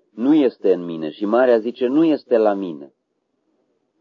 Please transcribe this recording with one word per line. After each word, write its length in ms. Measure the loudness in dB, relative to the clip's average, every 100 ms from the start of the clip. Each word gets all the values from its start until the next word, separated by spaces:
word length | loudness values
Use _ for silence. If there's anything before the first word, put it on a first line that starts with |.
| _
"Nu 220 | -6 0
este 400 | 2 2 0 -2
în 120 | 0 -2
mine", 240 | -8 -10
și 160 | -6 -2
marea 340 | 2 4 2
zice, 280 | 0 -4 -2
"Nu 160 | 2
este 340 | 2 0 0 2
la 160 | 2
mine". 400 | 0 -8 -12 -18 _ _ _ _ _ _ _ _ _ _ _